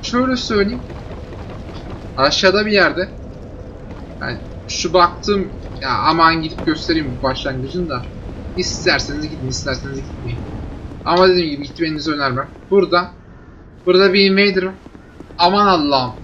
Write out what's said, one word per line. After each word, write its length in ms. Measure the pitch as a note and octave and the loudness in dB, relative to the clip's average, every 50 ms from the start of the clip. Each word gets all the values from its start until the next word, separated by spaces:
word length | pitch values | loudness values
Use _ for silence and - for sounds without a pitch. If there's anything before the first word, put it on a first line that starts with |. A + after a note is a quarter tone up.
| - | -8
Şöyle 320 | - - B3 B3+ C4 B3+ | -2 0 0 2 2 0
söyleyeyim. 460 | B3 - - A3+ G#3 G3 G#3 A#3+ B3 - - - - - - - - - - - - - - - - - - - - - - - - - - - - | -2 -2 0 0 2 2 0 -2 -6 -8 -10 -12 -12 -12 -12 -12 -12 -12 -12 -12 -12 -12 -12 -12 -12 -12 -12 -12 -12 -10 -10 -12 -12 -12 -10 -2 0
Aşağıda 480 | C3+ C#3+ - - - F#3+ F#3 G#3 G#3+ | 2 2 2 4 4 4 4 4 2
bir 60 | G#3+ | 4
yerde. 380 | G#3 G3+ F3+ D#3 C#3 D#3+ F#3 F#3+ - - - - - - - - - - - - - - - - - - - - - - | 4 4 4 4 2 0 -4 -6 -6 -14 -14 -14 -14 -14 -14 -14 -14 -14 -14 -14 -14 -14 -14 -14 -14 -14 -14 -14 -12 -10
Yani 160 | - C3 A#2+ G#2 - - - - - - | -8 -8 -8 -8 -10 -12 -12 -12 -10 -8
şu 260 | - - - F3+ D#3+ | -6 -4 -4 0 4
baktığım, 540 | F3+ E3+ F3 - - - - G#3 G3 F#3 - - - - - - - | 4 4 4 2 -2 -2 0 0 0 0 -4 -8 -12 -12 -12 -12 -8
ya 80 | - C3+ | -4 -2
aman 520 | B2 G2+ G#2 D3+ D#3+ E3+ E3 D#3+ E3 E3 | -2 2 2 2 4 6 6 6 6 4
gidip 240 | D#3+ D#3 - - - | -2 -6 -6 -4 -2
göstereyim 460 | D#3+ D#3 D3+ - - E3+ D#3+ D#3 C3+ B2 B2 - | -2 -2 -2 0 0 0 0 0 -4 -6 -2 -2
başlangıcını 640 | C3 C3 - - C#3+ C3 C3 C3 C3+ D3+ F3+ F3+ D#3+ | -2 -2 -2 -4 -4 -4 -4 -6 -6 -4 -4 -4 -4
da. 120 | C3+ B2 B2 - - - - - - - - - - F#3 | -4 -6 -6 -8 -12 -12 -12 -12 -12 -10 -10 -8 -6 -4
İsterseniz 720 | F3+ - - - - F3 D#3 C#3 - - D3 D3 D3+ D3+ | -4 -4 -4 -2 0 2 2 2 0 -2 -4 -6 -6 -6
gidin, 180 | - D#3 C3 C3 | -8 -8 -6 -6
isterseniz 480 | B2+ - - C#3+ C3 B2+ - C#3 C3+ | -6 -6 -4 -4 -6 -6 -6 -8 -10
gitmeyin. 440 | C3+ C3+ - - - C3 B2 A#2 B2+ - - - - - - - - - - - - - | -10 -10 -10 -12 -10 -8 -8 -8 -8 -8 -10 -10 -10 -10 -10 -12 -12 -12 -14 -14 -10 -2
Ama 240 | D#3 E3 F3+ F#3 F#3+ | 2 4 6 8 6
dediğim 200 | F#3 F3+ E3+ D#3 | 6 4 2 0
gibi 180 | C#3+ C#3+ C#3+ C3+ | -2 -6 -8 -10
gitmenizi 440 | - - E3+ D#3+ D#3 D3+ C#3+ D#3+ | -6 -4 -4 -2 -2 -4 -2 -2
önermem. 360 | D3+ D3 C#3+ C3+ B2 B2 A#2 - - - - - | -2 0 0 0 0 -2 -6 -8 -10 -20 -6 2
Burada, 420 | F#3 G3+ F#3 D#3 E3+ F3 F3+ F#3 - - - - - - - - - - - - - - - | 4 4 4 6 4 2 2 2 -8 -18 -20 -20 -20 -20 -20 -20 -20 -20 -20 -20 -20 -6 0
burada 280 | F3+ F3+ F#3 G3 G3 F#3 | 4 6 8 8 8 6
bir 180 | G3 G3 G3 | 6 6 6
invader 320 | F#3+ F#3+ G3+ G#3 F#3 F#3 F3+ | 6 6 4 4 4 2 -2
var. 100 | F#3+ F#3+ - - - - - - - - - - - - - | -2 -6 -8 -18 -20 -20 -20 -20 -20 -20 -20 -20 -18 -2 4
Aman 280 | F3 F3 F#3+ G3+ G#3 G3+ | 4 4 6 6 6 6
Allah'ım. 460 | F#3 E3 D3 C#3+ C#3+ C3 B2+ A#2 - - | 6 4 4 2 2 2 0 0 -6 -10